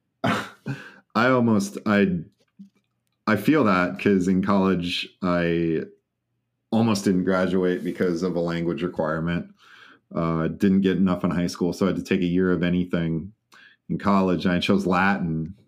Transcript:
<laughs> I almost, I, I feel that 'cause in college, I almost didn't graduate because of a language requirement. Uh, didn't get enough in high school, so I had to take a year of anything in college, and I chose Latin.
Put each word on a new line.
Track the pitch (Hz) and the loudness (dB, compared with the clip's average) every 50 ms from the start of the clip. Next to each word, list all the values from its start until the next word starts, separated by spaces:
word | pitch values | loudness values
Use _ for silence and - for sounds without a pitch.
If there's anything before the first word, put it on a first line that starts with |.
| _ _ _ _ - | _ _ _ _ -4
<laughs> | - - - - - - _ _ - 139 - - - - - _ _ _ | -2 -2 -2 -6 -10 -18 _ _ -10 -8 -8 -12 -18 -20 -20 _ _ _
I | 110 120 131 | 2 2 4
almost, | 131 123 117 117 110 101 98 101 - - - | 4 4 4 4 4 2 0 -2 -8 -6 -2
I, | 110 104 101 101 90 90 85 - - _ _ _ _ _ - - - _ _ _ _ _ _ _ _ _ _ _ | 2 4 4 4 2 2 -4 -6 -10 _ _ _ _ _ -20 -20 -20 _ _ _ _ _ _ _ _ _ _ _
I | 107 107 | 0 0
feel | 101 - 135 156 156 117 | 2 2 2 4 4 4
that | 104 92 90 87 87 - - | 4 2 2 2 0 -4 -2
'cause | - 104 101 95 87 95 | 2 2 2 4 2 2
in | 92 92 | 2 2
college, | 95 98 101 98 92 95 92 87 87 87 - - - - - _ | 2 2 2 2 2 2 0 0 -2 -4 -6 -6 -8 -12 -12 _
I | 98 90 87 87 85 85 85 85 85 82 80 73 69 - - _ _ _ _ _ _ _ _ _ _ _ _ _ _ _ | -4 -2 0 0 0 0 0 0 0 0 -2 -4 -4 -8 -14 _ _ _ _ _ _ _ _ _ _ _ _ _ _ _
almost | 113 110 113 113 110 101 - | 0 0 2 2 0 0 0
didn't | 104 92 92 90 | 0 0 2 2
graduate | 92 95 92 95 90 92 95 90 90 90 - - | 0 0 0 0 0 0 0 0 0 0 -2 -4
because | 90 85 - 98 90 85 - | -6 -4 -2 -2 -2 0 -2
of | 92 90 80 | -2 -2 -2
a | 85 | -2
language | 85 85 85 85 85 85 80 73 | -2 -2 -2 -2 -4 -4 -4 -4
requirement. | 87 87 - - 80 78 80 82 80 85 85 85 - - - _ _ - - - - - - _ _ _ - | -4 -6 -4 -4 -4 -2 -2 -2 -2 -2 -4 -4 -6 -8 -16 _ _ -20 -20 -20 -20 -20 -20 _ _ _ -6
Uh, | 82 82 82 82 82 80 80 | -4 -2 -2 -2 -2 -2 -4
didn't | 80 - 104 98 95 98 | -2 0 2 2 2 4
get | 95 92 90 | 2 2 2
enough | 85 98 92 90 - - | 2 2 0 0 0 -2
in | 90 | -2
high | - 87 87 | -2 -2 -2
school, | 87 - - 92 85 | -4 -2 -2 -4 -4
so | 78 - 101 | -2 0 -2
I | 92 | -2
had | 82 | -2
to | - | -4
take | - - 98 95 | -2 -2 -2 0
a | 92 | 0
year | 90 87 92 92 90 | 0 0 0 2 2
of | 87 80 | 0 0
anything | 87 87 90 90 90 90 - 87 82 82 82 80 90 98 - _ _ _ _ - - - _ _ _ - | 0 0 0 0 -2 -2 -4 -4 -2 -2 -4 -6 -6 -10 -16 _ _ _ _ -20 -20 -20 _ _ _ -8
in | - - | -8 -4
college, | - 101 101 95 95 92 87 80 78 | 0 2 2 2 2 2 0 0 0
and | 95 87 | 0 0
I | 87 | 0
chose | - - 101 95 - | 2 2 0 2 2
Latin. | 87 92 87 92 98 98 - 87 82 80 80 80 85 - - _ | 0 2 2 2 2 0 0 -2 -4 -4 -4 -6 -8 -10 -16 _